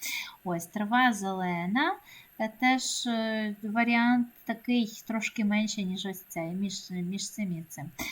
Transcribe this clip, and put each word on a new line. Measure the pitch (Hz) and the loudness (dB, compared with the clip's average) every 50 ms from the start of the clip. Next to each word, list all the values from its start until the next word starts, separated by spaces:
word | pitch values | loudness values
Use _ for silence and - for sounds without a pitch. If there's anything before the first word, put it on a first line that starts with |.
| - - - - - - - - - | -8 -6 -6 -6 -8 -10 -14 -10 -4
Ось, | 185 175 165 170 | -4 -2 -2 -4
трава | - - 208 208 208 240 247 254 247 226 | -6 -4 -4 -2 2 4 6 6 6 4
зелена. | 196 196 190 190 190 185 180 175 170 175 180 208 262 302 339 403 427 - - - - - _ _ - | 2 -2 -2 -2 0 0 0 0 0 0 0 2 2 2 2 0 -2 -8 -20 -20 -20 -20 _ _ -6
Е, | 220 220 220 - | -6 -4 -2 2
теж, | 254 254 262 262 - - - - - | 4 4 4 4 2 -2 -4 -4 -2
е, | 240 233 226 226 220 220 220 214 214 202 - - | -2 -2 0 0 0 0 -2 -2 -2 -4 -6 -6
варіант | 214 208 233 233 240 240 233 233 240 247 247 240 240 - - - | -2 0 2 2 4 4 4 6 6 6 4 4 0 -4 -16 -6
такий | - 226 226 - - 240 247 226 208 - - - | -6 -6 -4 0 2 2 2 2 0 -2 -10 -8
трошки | - 226 226 214 - - - 214 | -4 -4 -2 -2 -2 -2 0 2
менший, | 202 208 214 220 208 - 208 196 | 2 4 2 2 0 -2 -2 -2
ніж | 185 185 190 - | -2 -2 -4 -4
ось | 190 190 190 - | -6 -6 -8 -10
цей, | - - 175 165 | -10 -6 -6 -4
між, | 165 175 190 202 196 185 - - - | -4 -2 -2 -4 -4 -4 -8 -10 -6
між | 180 180 180 175 190 196 - - | -4 -4 -2 -2 -2 -4 -6 -8
цим | - - 208 185 175 160 | -6 -6 -4 -4 -4 -6
і | 165 - | -6 -10
цим. | - - 143 170 - - - - | -10 -12 -12 -12 -10 -10 -10 -10